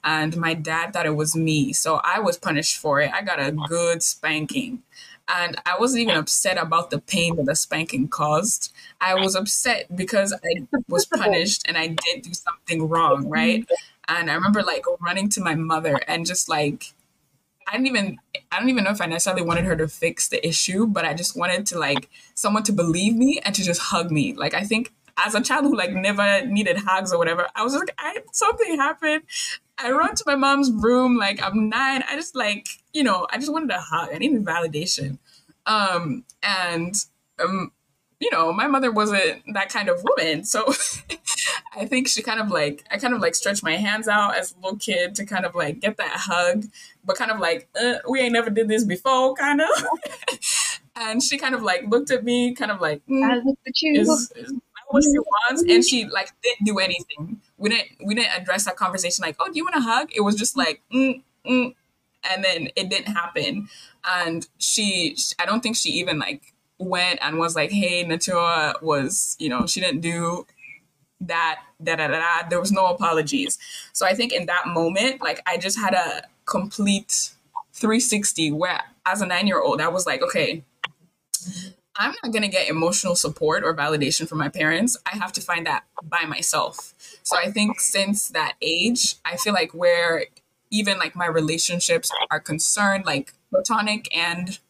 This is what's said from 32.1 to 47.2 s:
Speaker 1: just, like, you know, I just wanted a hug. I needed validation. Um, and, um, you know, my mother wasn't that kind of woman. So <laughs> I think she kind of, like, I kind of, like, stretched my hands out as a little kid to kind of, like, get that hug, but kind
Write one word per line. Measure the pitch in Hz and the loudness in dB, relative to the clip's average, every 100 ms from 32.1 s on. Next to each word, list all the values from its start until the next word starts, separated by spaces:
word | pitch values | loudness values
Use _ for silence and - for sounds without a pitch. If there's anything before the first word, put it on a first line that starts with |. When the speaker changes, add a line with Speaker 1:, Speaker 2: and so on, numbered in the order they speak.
| 285 | -6
Speaker 1:
just, | 320 262 | -6 -2
like, | 214 208 - - _ | -2 -2 -8 -16 _
you | 302 | 0
know, | 262 185 170 | 2 2 0
I | 226 | -4
just | 294 | -2
wanted | 311 294 | -2 -2
a | 180 | -4
hug. | 156 156 170 | -2 -4 -4
I | 156 | -2
needed | 262 254 | 0 2
validation. | 185 165 170 151 180 - 139 139 _ _ _ _ - | 0 -2 -2 -2 -2 -2 -4 -8 _ _ _ _ 0
Um, | 214 196 175 165 127 - _ | 2 2 0 -2 -6 -8 _
and, | 202 190 180 170 175 202 - _ _ - | -2 0 0 -2 -2 -4 -6 _ _ -4
um, | 175 190 - _ _ _ _ _ | -2 -2 -6 _ _ _ _ _
you | 466 | 0
know, | 330 330 | 2 2
my | 220 269 | 2 2
mother | 269 262 | 2 2
wasn't | 214 214 202 185 - - | 2 2 2 2 0 -6
that | 202 190 | -4 -2
kind | 220 196 | -2 0
of | 175 | 0
woman. | 190 - 160 147 - | 2 2 2 -2 -2
So | 214 262 | 0 2
<laughs> | - - - - 330 - - - - - - | 0 -2 -6 -12 -10 -6 -4 -2 -4 -8 -8
I | 208 | -2
think | 254 262 | 0 0
she | - | -2
kind | 262 220 | -2 -2
of, | 214 | 0
like, | 170 147 143 - | 0 -2 -4 -8
I | - | -4
kind | 254 | -2
of, | 240 | 0
like, | 170 165 | 0 0
stretched | 196 202 | -2 -2
my | 214 208 | 0 0
hands | 208 214 220 | 0 0 2
out | 208 202 - | 4 4 0
as | - | -4
a | - | -6
little | 190 208 | -8 -6
kid | - 233 180 202 | -2 0 0 -2
to | 202 | -4
kind | 196 180 | -2 -2
of, | |
like, | 175 151 156 | -2 -4 -2
get | 202 208 | -4 -2
that | 170 | -6
hug, | - 190 175 175 214 208 - - _ 185 | -4 -2 2 2 2 -2 -14 -20 _ -6
but | |
kind | 185 | -2